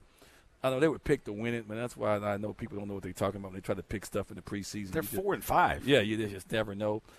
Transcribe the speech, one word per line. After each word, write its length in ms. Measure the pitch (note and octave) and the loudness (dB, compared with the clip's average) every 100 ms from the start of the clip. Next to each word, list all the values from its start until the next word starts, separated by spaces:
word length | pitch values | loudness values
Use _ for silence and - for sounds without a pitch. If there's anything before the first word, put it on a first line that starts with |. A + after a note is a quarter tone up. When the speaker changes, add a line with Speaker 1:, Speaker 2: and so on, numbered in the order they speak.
| - _ - - - _ | -10 _ -20 -20 -20 _
Speaker 1:
I 80 | C3 | 0
know 100 | C3 | 4
they 80 | D#3+ | 4
were 100 | - | 4
picked 260 | - C#3 - | 2 0 0
to 80 | |
win 200 | G#2 A#2 | -4 -2
it, 160 | A#2 G#2+ | -4 -4
man. 80 | A2 | -6
That's 180 | A#2+ - | -6 -2
why 220 | A2 G#2 | 2 2
I 180 | G#2 G2+ | 2 -2
know 160 | G#2 | -4
people 260 | G2+ A#2 G2+ | -6 -8 -6
don't 120 | G2+ | -6
know 60 | G2 | -6
what 80 | |
they're 100 | F#2 | -6
talking 260 | F2+ G2+ G2 | -2 -2 -2
about 120 | G2 | -8
when 80 | F#2 | -8
they 40 | - | -4
try 100 | G2 | -4
to 80 | |
pick 220 | - G#2 - | -4 -6 -4
stuff 240 | G#2 F#2+ | -4 -4
in 60 | - | -8
the 60 | |
preseason. 500 | - G2+ F#2+ G#2+ G2 | -6 -6 -6 -8 -4
Speaker 2:
They're 100 | D#3+ | -4
Speaker 1:
You 40 | D3+ | -2
just 120 | F3 | -2
Speaker 2:
four 120 | G3 | 0
and 80 | C3+ | 0
five. 440 | - D3+ F3 - A2 | 2 4 4 2 6
Speaker 1:
Yeah, 140 | C3+ | 6
you 160 | G#2 G#2+ G#2 | 6 2 -2
just 240 | G2 - | -4 -2
never 240 | A2 G#2+ G2+ | 0 0 0
know. 260 | G#2+ A2 - | 0 -2 -4